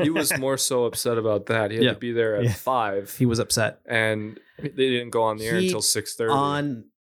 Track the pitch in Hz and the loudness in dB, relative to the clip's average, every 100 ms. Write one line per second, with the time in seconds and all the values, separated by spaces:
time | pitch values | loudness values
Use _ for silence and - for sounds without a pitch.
0 | 143 165 147 160 135 131 - 127 120 - | 0 0 0 0 0 0 0 2 0 0
1 | 123 117 110 104 - 113 104 113 120 104 | 0 0 2 0 0 0 0 2 2 0
2 | 120 117 113 104 117 98 - 127 107 98 | -2 0 2 2 0 0 0 0 0 -2
3 | 101 - 123 117 - - 107 - - 113 | -6 0 2 2 0 0 -2 -4 -2 0
4 | 110 107 107 107 - - 151 127 135 123 | 2 0 -4 -12 -20 -12 -8 0 2 2
5 | 120 117 113 107 110 117 185 139 - 110 | 0 0 0 0 -2 0 0 0 0 -2
6 | - - 113 139 143 143 147 120 110 _ | -4 -4 0 2 2 -2 -4 -6 -12 _